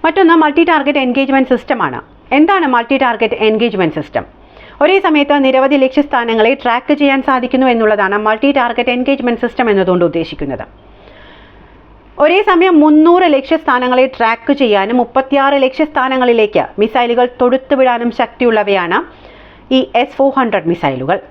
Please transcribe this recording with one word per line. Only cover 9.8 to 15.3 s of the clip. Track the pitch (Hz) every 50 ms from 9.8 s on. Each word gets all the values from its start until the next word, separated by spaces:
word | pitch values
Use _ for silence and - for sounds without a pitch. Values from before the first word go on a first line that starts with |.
| 185 180 185 180 170 170
ഉദ്ദേശിക്കുന്നത്. | 170 170 165 - 156 - 147 139 131 120 - - - - - - - - - - - - - - - - - - - - - - - - - - - - - - - - 294
ഒരേ | 311 349 392 427 427
സമയം | 381 330 370 370 349 302 294
മുന്നൂറ് | 311 302 302 311 339 349 370 370 339 294
ലക്ഷ്യസ്ഥാനങ്ങളെ | 269 269 - 320 320 320 - 254 247 254 247 254 247 262 262 254
ട്രാക്ക് | - 240 226 233 - - - 285 277
ചെയ്യാനും | 277 226 208 196 196 208 240 247
മുപ്പത്തിയാറ് | 233 233 - 269 262 262